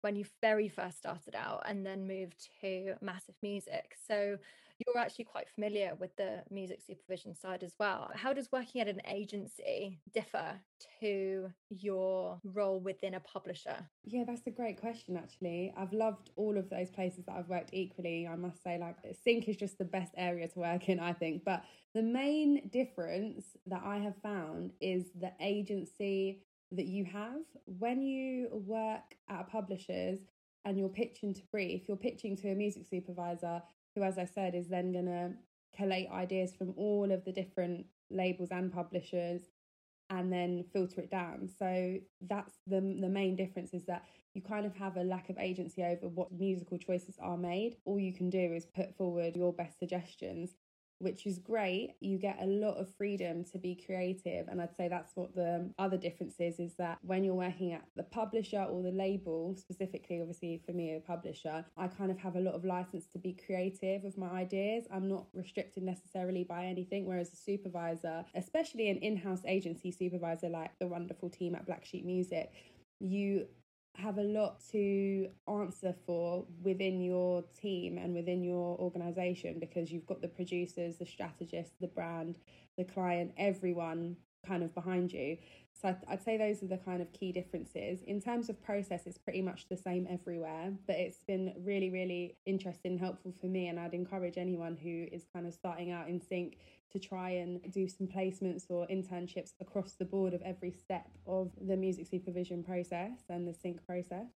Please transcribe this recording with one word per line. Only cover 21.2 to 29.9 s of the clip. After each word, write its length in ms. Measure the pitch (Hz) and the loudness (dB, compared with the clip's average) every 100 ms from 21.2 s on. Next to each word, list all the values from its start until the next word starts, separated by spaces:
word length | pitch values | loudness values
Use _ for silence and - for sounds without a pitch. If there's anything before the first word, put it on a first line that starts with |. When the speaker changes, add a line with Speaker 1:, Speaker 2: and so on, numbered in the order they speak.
| 165 160 | 2 2
Speaker 2:
But 200 | - 185 - - _ | 2 0 -2 -20 _
the 100 | 220 | 2
main 680 | 226 247 277 302 302 285 196 | 4 4 4 6 8 8 6
difference 840 | 247 254 - 165 170 214 - 196 - - | 2 2 0 -2 0 -2 -6 -12 -16 -4
that 160 | 180 | -4
I 120 | 190 208 | 0 0
have 160 | 202 196 | 0 -2
found 520 | 208 202 156 170 180 180 | -4 -2 -2 -4 -6 -2
is 260 | 190 185 180 175 | 0 2 0 -4
the 140 | 160 - | -6 -2
agency 1040 | 185 208 196 202 160 - 202 196 190 196 _ _ _ | 0 2 2 -2 -2 -4 0 2 2 0 _ _ _
that 160 | 180 180 | -2 0
you 180 | 190 | 0
have. 360 | 185 196 214 269 320 - | -2 -2 -6 -6 -8 -12
When 360 | - 185 233 254 | -12 -2 2 2
you 480 | 269 262 262 254 247 | 2 0 0 0 0
work 640 | 214 190 220 220 214 - - - | -2 -2 0 0 -2 -6 -20 -10
at 120 | 202 | -8
a 40 | |
publisher's 760 | 185 220 190 190 - | -4 -4 -2 -4 -2